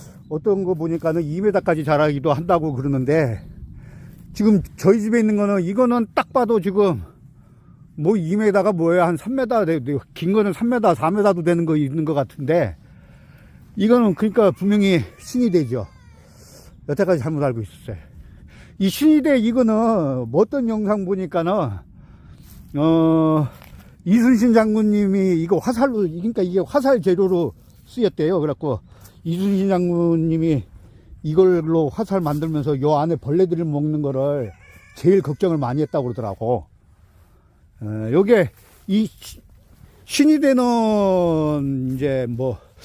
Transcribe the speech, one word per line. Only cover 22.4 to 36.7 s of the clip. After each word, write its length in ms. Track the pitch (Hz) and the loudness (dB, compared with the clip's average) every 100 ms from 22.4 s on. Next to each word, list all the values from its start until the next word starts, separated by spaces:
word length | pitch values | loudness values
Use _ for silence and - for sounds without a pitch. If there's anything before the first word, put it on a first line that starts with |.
| - - - 143 | -20 -20 -10 -2
어, 720 | 160 165 160 160 160 156 139 - - - - - | 2 4 4 4 2 2 0 -6 -20 -20 -20 -10
이순신 500 | - 220 233 240 240 | 0 2 4 4 4
장군님이 840 | 226 220 214 214 208 202 196 190 170 | 4 4 2 2 2 2 2 2 0
이거 180 | 165 180 | 0 0
화살로, 400 | - 233 277 220 | 0 -2 -2 0
그러니까 420 | 185 165 208 226 | -4 -4 -6 -2
이게 180 | 180 185 | -2 -2
화살 400 | 175 285 262 254 | -2 0 2 0
재료로 540 | 180 180 190 180 147 - - - - | 2 0 2 0 -2 -6 -20 -20 -16
쓰였대요. 540 | - 208 - 156 185 | -4 -2 0 -2 0
그래갖고 400 | 151 135 151 113 - - - - | -2 -4 -6 -6 -8 -20 -20 -14
이순신 460 | 165 170 196 196 196 | -8 -4 -2 0 0
장군님이 920 | 185 180 170 170 165 160 165 165 143 - - - - - - | 0 0 0 0 0 0 0 0 -2 -4 -18 -20 -20 -20 -12
이걸로 680 | 151 156 190 175 160 165 151 | -4 2 4 4 0 0 -2
화살 320 | - 220 196 | -4 -4 -2
만들면서 640 | 160 147 160 151 139 143 | -2 -4 -4 -4 -2 -2
요 160 | 143 151 | 0 0
안에 180 | 160 160 | 0 -4
벌레들을 480 | - 160 185 165 | -2 0 0 -2
먹는 380 | 165 143 151 151 | -4 -4 -2 -2
거를 500 | 143 131 139 143 113 - - - - - | -4 -2 -2 -2 -6 -12 -20 -20 -20 -4
제일 260 | 175 196 | 2 2
걱정을 360 | 147 147 190 160 | 0 -2 -2 -2
많이 240 | 127 135 | -2 -2
했다고 220 | 151 160 123 | -2 -4 -4
그러더라고. 600 | 120 110 95 110 120 - | -6 -8 -6 -4 -4 -6